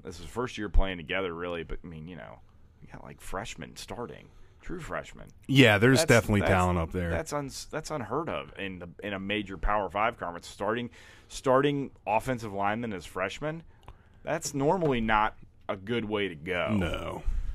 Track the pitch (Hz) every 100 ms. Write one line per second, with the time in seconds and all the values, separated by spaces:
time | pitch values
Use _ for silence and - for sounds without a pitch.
0 | - 80 82 113 123 - 104 - 98 92
1 | 80 92 95 85 87 85 76 - - 80
2 | 78 85 52 58 - - - _ - -
3 | - 73 - 92 113 - 65 - - 98
4 | 113 55 50 - - - - 170 147 80
5 | - 57 50 - - 131 120 104 120 135
6 | 160 117 - 104 80 92 90 87 82 90
7 | 87 85 - 147 139 - - 147 156 156
8 | 101 131 160 82 71 - 98 92 87 80
9 | 104 98 95 104 95 92 104 107 92 98
10 | 113 117 90 87 - - 101 117 120 -
11 | - - - - 135 131 143 143 135 -
12 | - 110 135 123 110 98 101 110 120 95
13 | - 92 95 - 151 165 - - - -
14 | - - - 156 - 139 139 185 160 123
15 | 113 110 107 - - - - 101 98 117
16 | 107 107 98 80 82 90 80 104 85 90
17 | 82 - - - -